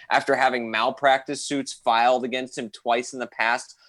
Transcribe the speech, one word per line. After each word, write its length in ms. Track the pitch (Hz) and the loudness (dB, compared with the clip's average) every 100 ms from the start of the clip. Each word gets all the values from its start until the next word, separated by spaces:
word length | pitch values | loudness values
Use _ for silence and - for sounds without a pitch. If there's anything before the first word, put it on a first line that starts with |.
| - | -2
after 260 | 131 139 131 | 0 2 2
having 340 | 131 123 117 | 2 0 -2
malpractice 760 | 110 120 127 143 135 - 143 | 0 0 2 2 2 0 -8
suits 280 | - 143 135 | -6 -6 -6
filed 520 | - - 113 120 127 | -4 0 4 4 2
against 320 | 123 127 127 - | 0 -6 -8 -10
him 140 | 117 | -10
twice 420 | - 120 120 123 | -6 -2 0 -2
in 60 | 131 | -8
the 80 | 120 | -8
past, 500 | - 113 123 - - | -2 0 0 -4 -20